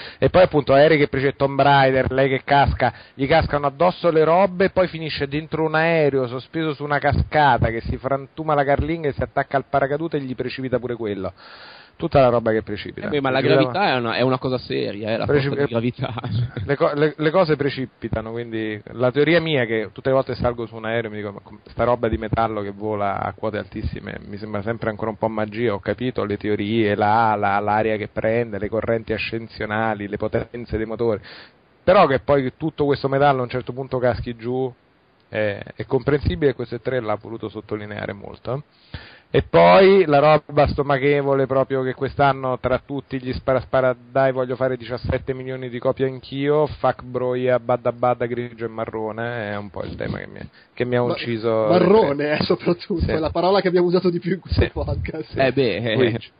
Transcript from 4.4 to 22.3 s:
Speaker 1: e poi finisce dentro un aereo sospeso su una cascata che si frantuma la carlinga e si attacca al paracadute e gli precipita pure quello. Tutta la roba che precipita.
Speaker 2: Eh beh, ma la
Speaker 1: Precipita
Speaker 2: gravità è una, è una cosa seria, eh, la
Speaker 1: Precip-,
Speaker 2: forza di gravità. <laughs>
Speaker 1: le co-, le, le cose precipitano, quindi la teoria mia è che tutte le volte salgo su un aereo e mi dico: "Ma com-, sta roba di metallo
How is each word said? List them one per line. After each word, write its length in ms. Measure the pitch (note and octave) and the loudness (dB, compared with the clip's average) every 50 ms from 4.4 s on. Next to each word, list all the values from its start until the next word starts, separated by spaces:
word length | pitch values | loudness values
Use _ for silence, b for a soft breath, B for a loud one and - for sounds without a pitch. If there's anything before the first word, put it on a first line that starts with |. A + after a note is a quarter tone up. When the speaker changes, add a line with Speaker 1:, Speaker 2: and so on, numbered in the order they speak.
| G3+ F#3+ F3+ F3 G3 | 4 2 2 0 0
Speaker 1:
e 40 | F3 | 2
poi 180 | - F#3 F#3 D#3+ | 2 2 0 0
finisce 380 | - D#3+ D#3+ D3 - - C#3+ | 0 -6 -8 -8 -6 -4 -4
dentro 380 | C#3 C#3 D3+ D#3+ D3+ - D#3 D#3+ | -4 -4 -4 -6 -4 -2 -2 0
un 100 | D#3 D#3 | 0 2
aereo 520 | D#3 D#3+ E3 E3+ D#3+ D3+ C#3+ C3+ C3+ C3 | 2 2 4 4 4 4 4 2 2 0
sospeso 480 | A#2 B2 B2+ - - - E3 D#3+ D#3+ C#3+ | -2 -4 -8 -10 -8 -6 -4 -4 -4 -4
su 100 | - D3 | -4 -4
una 120 | D3 D3 C#3 | -2 -2 0
cascata 680 | C#3+ C#3+ C#3 - - - - D#3 D3 C#3 A#2+ A#2 B2+ A#2 | 2 2 2 2 0 0 2 4 4 4 4 4 2 0
che 120 | A2+ A2+ | -2 -4
si 160 | - - C3 | -4 -6 -6
frantuma 580 | A#2+ - C3 C3+ C#3 C3+ - _ - D#3+ D#3 D3+ | -6 -4 -2 -4 -4 -4 -8 _ -8 -4 0 0
la 100 | C#3+ C#3 | 2 2
carlinga 440 | C3+ C#3+ C3+ C#3+ D3+ E3+ E3 D#3 C#3+ | 2 2 0 0 -2 -4 -4 -4 -4
e 40 | A#2+ | -4
si 100 | - C3 | -4 -6
attacca 340 | A#2 - D3 C3+ - C#3 | -4 -2 -4 -2 0 -2
al 80 | C3+ C3 _ | -2 -2 _
paracadute 460 | - C#3 C#3 C3 C#3+ D3 E3 E3 D#3+ | 0 0 0 0 -2 -2 -4 -4 -4
e 40 | D3 | -4
gli 140 | C#3 B2+ B2 | -4 -6 -6
precipita 440 | - B2+ B2 - - C3 B2+ B2 A#2+ | -6 -6 -8 -8 -8 -6 -4 -4 -4
pure 160 | A#2+ B2 A#2+ | -4 -4 -6
quello. 360 | A2 A2+ G#2 G2+ F#2+ F#2+ F#2 - B B B B B B B B B B B B | -6 -6 -6 -4 -4 -6 -8 -10 B B B B B B B B B B B B
Tutta 260 | - E3+ D#3+ - C#3+ | -8 -4 2 4 6
la 80 | C3 B2 | 6 6
roba 220 | A#2+ A#2 A2+ A2+ A2 | 4 2 2 2 0
che 100 | A2 G#2 | 0 -2
precipita. 440 | - G#2 F#2+ - - - - - | -4 -8 -10 -10 -12 -12 -10 -8
Speaker 2:
Eh 40 | - | -4
beh, 100 | D3 C#3+ | -4 -2
ma 100 | C3+ C3 | 0 0
la 80 | B2+ C3+ | 0 0
Speaker 1:
Precipita 300 | C3+ C3+ C3+ C3+ C3 B2+ | 2 2 4 4 2 2
Speaker 2:
gravità 220 | A#2+ F#3 G#3 F3 C3+ | 0 0 0 0 0
è 20 | B2+ | 0
una, 160 | A#2 A2+ G2+ | 0 -2 0
è 40 | F#2 | 0
una 180 | B2 C3 C3 B2+ | 0 0 0 0
cosa 180 | - C3+ B2+ B2 | -2 -4 -4 -4
seria, 520 | - - C3 C3+ B2 A2 G2+ G2+ A2 G#2+ | -4 -4 -4 -4 -4 -4 -6 -6 -4 -4
eh, 60 | A2+ | -4
la 100 | G#2+ G#2+ | -2 0
Speaker 1:
Precip-, 220 | G#2 C#3+ D3 C3+ C#3 | 0 0 0 0 -2
Speaker 2:
forza 160 | C3+ C3+ C#3+ | -2 -2 -2
di 60 | C3+ | -2
gravità. 440 | A#2 A#2 A2+ B2 - - B2+ B2+ A2 A#2+ - A#2 G#2+ A#2 | -2 -2 -2 -2 -4 -4 -6 -8 -8 -8 -6 -4 -4 -2
<laughs> 240 | A#2+ B2 - A#2+ G2+ | -2 -4 -6 -6 -4
Speaker 1:
le 120 | - C#3+ | -4 -2
co-, 160 | - D#3 D#3 D3 | 0 0 0 2
le, 200 | C#3+ D3+ D#3 D3 | 2 0 0 0
le 140 | - D3+ D#3 | 0 -2 0
cose 240 | D3+ F#3+ F#3 D3+ D#3 | 2 2 2 2 2
precipitano, 760 | C3+ C#3+ C#3 - C3 C3 A2 _ _ - A2 G#2+ A2+ A2 A2 A2+ | 0 0 -2 -2 -4 -6 -8 _ _ -8 -6 -6 -6 -6 -6 -8
quindi 480 | A#2+ A#2+ A#2 A2+ A2 A2 A2 G#2+ G#2 - - A2+ | -8 -8 -6 -6 -4 -4 -4 -6 -8 -10 -10 -4
la 180 | A#2 B2+ B2+ | 0 0 0
teoria 300 | A#2+ C#3+ D3 D#3 E3+ E3+ | 2 2 2 4 4 2
mia 220 | D#3+ D#3+ D3+ C3 A#2+ | 2 2 0 0 0
è 40 | |
che 240 | G#2+ A2+ A2 G#2 F#2 - | 0 0 -2 -2 -4 -8
tutte 160 | - - C3+ | -6 -2 0
le 60 | C3 | 2
volte 200 | C3+ C3 - B2 | 2 2 0 -2
salgo 300 | - A#2+ B2 A#2+ A#2 A#2 | -2 -2 -2 -2 -4 -6
su 80 | G#2+ A2+ | -10 -10
un 80 | A2+ A2 | -8 -6
aereo 260 | A2 A2+ A#2+ A2+ G#2+ | -4 -4 -4 -4 -4
e 20 | G#2 | -6
mi 60 | G#2 | -8
dico: 120 | G#2 G#2 G2+ | -10 -10 -10
"Ma 80 | G2+ - | -12 -16
com-, 160 | - G#2+ G#2 - - | -18 -20 -20 -20 -10
sta 140 | - - A#2 | -6 -2 0
roba 240 | A#2+ A#2+ A#2 A#2+ | 0 2 2 0
di 100 | A2+ A2 | 0 -2
metallo 460 | G#2+ A2 G#2+ | -2 -2 -2